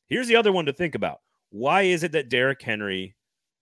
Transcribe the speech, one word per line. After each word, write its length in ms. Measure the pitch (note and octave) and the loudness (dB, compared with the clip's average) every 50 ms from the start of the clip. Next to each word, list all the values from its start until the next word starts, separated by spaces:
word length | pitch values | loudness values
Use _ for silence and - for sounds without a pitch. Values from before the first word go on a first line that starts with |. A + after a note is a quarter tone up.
| _ | _
Here's 200 | - C#3+ A3+ B3+ | -6 -4 -4 2
the 80 | A#3 A3+ | 4 4
other 160 | A#3 A3 G#3 | 4 4 4
one 140 | F#3+ F#3 D#3+ | 2 2 0
to 80 | C#3+ C3+ | -2 -2
think 220 | - F3+ D#3+ - | -2 -4 -4 -4
about. 240 | A2+ G2 E2 C#2+ - _ _ _ _ _ _ | -4 -4 -4 -6 -8 _ _ _ _ _ _
Why 320 | - G2+ A#2+ C#3 E3 F#3+ G3+ | -10 -4 0 2 2 4 4
is 200 | F#3 F3+ E3 E3 | 2 2 0 0
it 80 | E3 D3 | -2 -2
that 160 | D#3+ C#3 A#2 | -4 -2 0
Derrick 320 | C3 B2 B2+ C3+ C3+ - | 0 2 2 2 0 -2
Henry, 540 | - B2 A2 G#2 G#2 G2+ F#2+ F#2+ F#2 F#2+ - _ _ _ _ _ _ _ _ _ | -4 -4 -4 -4 -4 -4 -4 -6 -6 -10 -14 _ _ _ _ _ _ _ _ _